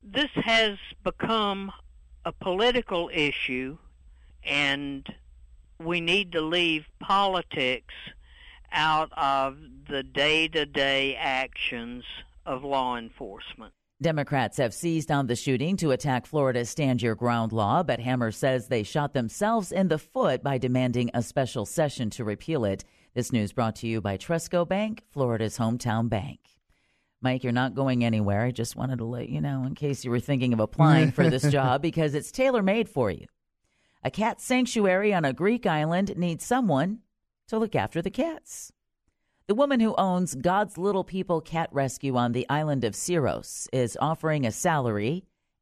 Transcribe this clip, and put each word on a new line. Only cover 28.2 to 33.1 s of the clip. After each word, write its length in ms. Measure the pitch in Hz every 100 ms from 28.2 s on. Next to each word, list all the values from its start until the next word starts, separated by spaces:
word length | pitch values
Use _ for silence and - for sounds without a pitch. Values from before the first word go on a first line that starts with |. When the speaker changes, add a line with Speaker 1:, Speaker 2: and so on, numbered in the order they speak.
| 101 101
Speaker 2:
I 100 | 120
just 240 | 123 117 -
wanted 220 | 127 127
to 80 | 113
let 240 | 120 -
you 120 | 151
know 220 | 151 135
in 120 | 131 -
case 280 | 147 135
you 60 | 131
were 80 | 120
thinking 340 | - 139 127
of 60 | 117
applying 520 | 107 - 156 151 131
for 180 | - 170
this 140 | -
Speaker 3:
<laughs> 80 | 151
Speaker 2:
job 300 | 139 131 131
because 340 | 160 160 156 143
it's 160 | -
tailor-made 580 | - 262 247 190 214 220
for 220 | - 110